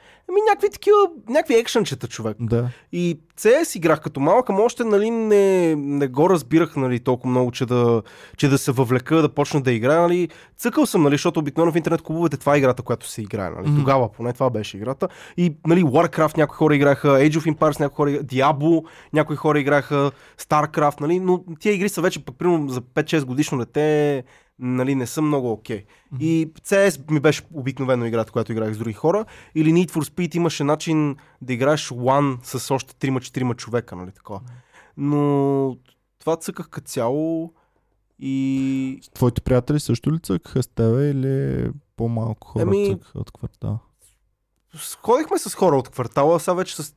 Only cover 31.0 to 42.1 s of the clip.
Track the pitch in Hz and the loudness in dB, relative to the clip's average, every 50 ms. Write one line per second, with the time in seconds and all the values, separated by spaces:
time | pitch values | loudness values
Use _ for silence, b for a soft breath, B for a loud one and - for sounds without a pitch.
31 | 151 143 131 b b b b b 131 123 127 117 131 143 156 147 - - 123 120 | 0 -2 -4 b b b b b -8 -6 -4 0 0 0 0 0 -2 -8 -8 -4
32 | 123 127 135 143 147 139 131 123 - - - 123 - - 139 127 - - - - | 0 2 2 2 2 0 -2 -6 -10 -10 -10 -8 -4 -4 -4 -4 -4 -8 -12 -6
33 | - 139 131 127 127 - - 131 127 123 113 - - 113 113 120 113 - 90 90 | -4 -2 -2 -4 -4 -6 -8 -6 -4 -4 -6 -6 -8 -6 -6 -6 -6 -6 -12 -16
34 | 92 92 - _ - - 104 95 123 123 123 123 _ _ _ - _ _ - - | -16 -16 -18 _ -18 -16 -16 -16 -16 -18 -20 -20 _ _ _ -20 _ _ -10 -6
35 | 143 143 147 147 147 143 143 139 139 139 139 135 139 135 123 127 _ _ _ _ | -4 -2 0 0 2 2 2 2 2 0 0 0 -2 -2 -4 -8 _ _ _ _
36 | _ _ _ _ - 156 165 165 - - 175 - 175 - - - - - - 131 | _ _ _ _ -6 -4 -4 -4 -6 -10 -12 -12 -12 -14 -14 -16 -14 -10 -6 -4
37 | 117 120 135 151 160 160 165 165 165 170 - _ _ _ _ _ _ _ _ _ | -2 -2 -2 -2 -2 -2 -4 -4 -6 -10 -14 _ _ _ _ _ _ _ _ _
38 | _ _ _ - 135 135 135 135 135 135 135 135 135 135 135 135 131 131 131 - | _ _ _ -12 -8 -6 -4 -2 -2 -2 -2 -2 -2 -2 -2 -2 -4 -6 -8 -12
39 | - - - - 127 123 120 - - - 127 123 123 - 147 151 - - 120 - | -16 -12 -4 0 0 0 0 -2 -2 0 0 0 2 0 -2 -2 0 -2 -4 -2
40 | - 143 156 170 - - 190 170 - - - 131 127 - - - 113 113 113 131 | -2 -2 -2 -2 -2 -4 -4 -4 -4 -4 -4 -4 -4 -4 -2 -2 0 2 2 2
41 | 143 147 143 135 131 135 135 135 139 135 131 123 120 120 - 143 _ _ _ - | 0 0 -2 -2 -2 -2 -2 -2 -2 -4 -4 -4 -4 -6 -8 -10 _ _ _ -6
42 | 117 117 | -4 -4